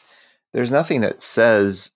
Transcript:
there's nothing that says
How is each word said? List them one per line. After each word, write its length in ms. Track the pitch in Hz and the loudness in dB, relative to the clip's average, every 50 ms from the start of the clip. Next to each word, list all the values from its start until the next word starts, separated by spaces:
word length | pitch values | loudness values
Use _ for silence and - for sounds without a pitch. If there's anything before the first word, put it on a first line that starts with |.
| _ _ _ _ _ _ _ _ _ _ - | _ _ _ _ _ _ _ _ _ _ -6
there's 180 | - 123 120 | -6 -2 0
nothing 300 | 135 147 160 - 160 127 | 0 -2 0 0 -2 -2
that 200 | 107 95 - - | -2 -2 -4 -6
says 680 | - - - 113 113 117 110 104 101 98 95 95 - - - | -10 -4 0 2 4 4 4 4 2 0 -2 -6 -10 -12 -14